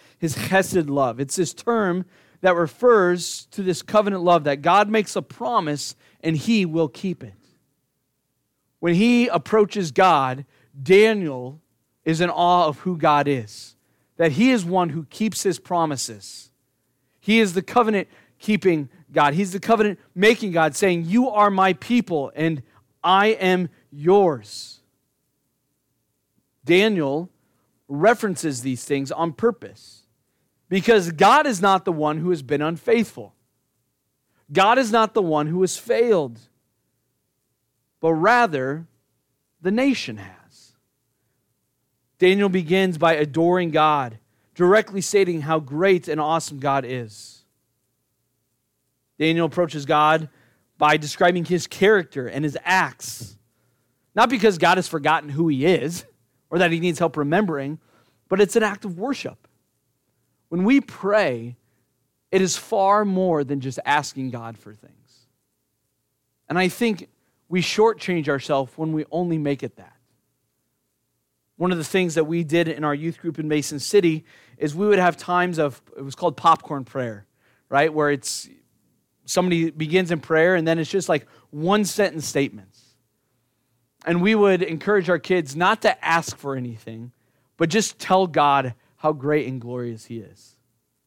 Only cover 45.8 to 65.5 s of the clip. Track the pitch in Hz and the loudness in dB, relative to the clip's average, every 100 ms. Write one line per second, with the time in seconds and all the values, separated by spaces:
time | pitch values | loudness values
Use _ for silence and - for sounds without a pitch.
45.8 | 190 185 170 156 151 165 - 143 143 139 | 2 2 0 -4 -2 -2 -4 -6 -2 -2
46.8 | 123 127 113 104 - - _ _ _ _ | -2 -10 -10 -16 -20 -20 _ _ _ _
47.8 | _ _ _ _ _ _ _ _ _ _ | _ _ _ _ _ _ _ _ _ _
48.8 | _ _ _ _ 156 165 165 175 170 156 | _ _ _ _ -2 0 -2 -2 -4 -4
49.8 | 139 151 151 160 156 _ _ _ _ _ | -2 2 4 2 -2 _ _ _ _ _
50.8 | 151 156 151 - 180 175 170 175 - - | 2 2 -2 0 2 2 -2 -4 -4 0
51.8 | 190 214 160 139 123 127 151 135 - 190 | 4 4 0 -10 -8 -6 -6 -6 -2 0
52.8 | 151 - - - 110 - _ _ _ _ | 0 -6 -16 -16 -18 -20 _ _ _ _
53.8 | _ _ _ 202 240 254 214 175 170 185 | _ _ _ 0 2 4 2 2 2 2
54.8 | 170 160 147 160 147 143 165 135 151 175 | 0 -4 0 0 -2 -2 -2 2 2 2
55.8 | 135 170 - _ _ _ _ 165 175 165 | -2 -8 -14 _ _ _ _ -2 0 0
56.8 | 175 165 170 156 143 170 208 147 135 160 | -2 -2 -2 -2 -2 0 0 -4 -8 -12
57.8 | _ _ _ _ _ 190 202 233 214 196 | _ _ _ _ _ 0 2 2 -2 -4
58.8 | 208 170 233 269 - - _ _ _ _ | -12 -8 -8 -8 -10 -16 _ _ _ _
59.8 | _ _ _ _ _ _ _ 170 196 277 | _ _ _ _ _ _ _ -4 2 2
60.8 | - - 190 214 175 120 117 123 _ _ | 0 -8 0 2 0 -2 -8 -16 _ _
61.8 | _ _ _ _ _ 190 185 - - 220 | _ _ _ _ _ 0 0 -2 -4 0
62.8 | 190 208 208 185 185 160 135 143 131 127 | 2 2 2 0 0 0 -2 -4 -6 -8
63.8 | - 147 139 135 131 120 117 113 - 107 | -2 -2 -2 -10 -10 -10 -14 -18 -20 -20
64.8 | _ _ _ _ _ _ _ | _ _ _ _ _ _ _